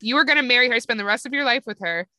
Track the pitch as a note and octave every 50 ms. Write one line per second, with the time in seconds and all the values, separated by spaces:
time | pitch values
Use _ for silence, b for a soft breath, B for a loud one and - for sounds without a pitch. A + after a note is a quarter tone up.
0 | G#3+ A3+ B3+ D4 D#4+ C4+ D4 D4 C4+ B3 B3 B3 B3 B3 A#3 A#3 - - A#3 G#3+
1 | G3+ G3+ G#3+ - - A#3+ C4+ C#4+ C#4+ B3+ A#3+ C4+ - A3+ G#3 - G3 E3+ E3+ E3+
2 | F#3 - _